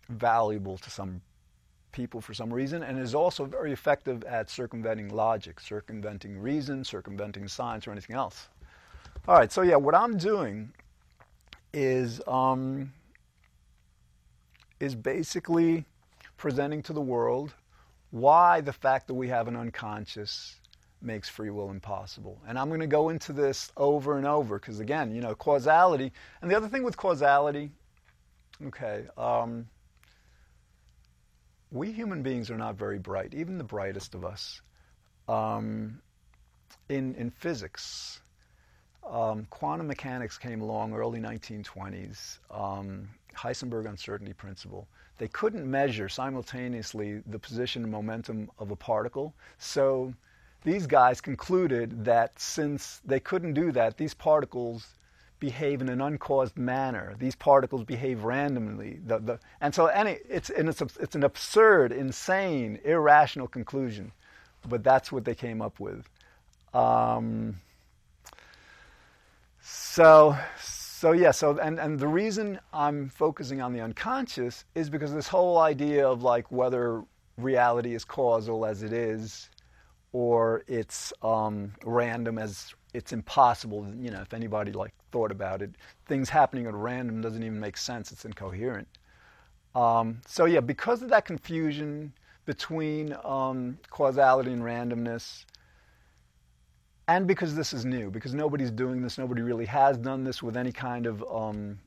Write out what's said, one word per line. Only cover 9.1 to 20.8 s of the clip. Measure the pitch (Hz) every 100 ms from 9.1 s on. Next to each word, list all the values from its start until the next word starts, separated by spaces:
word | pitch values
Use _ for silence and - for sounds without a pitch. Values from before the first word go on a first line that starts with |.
| - -
All | 175
right, | 110
so | 185
yeah, | 180 143
what | 143 170
I'm | 233 202
doing | 185 208 120 208 214 - - _ _ _ _ _ _ - _
is, | 151 131 127 120 117 -
um, | 131 131 131 131 135 135 - _ _ _ _ _ _ _ _ _ _ _ _ _ _ _ _ _ -
is | 143
basically | 117 131 131 160 180 - 165 165 165 - _ _ _ - -
presenting | 147 131 143 151
to | -
the | 151
world | 135 120 120 127 147 - _ _ _ _ _
why | 117 135 165 175 170
the | 143
fact | - 135 131 -
that |
we | 127 127
have | 120 117
an | 117
unconscious | 117 - 110 104 104 107 104 - - - _ _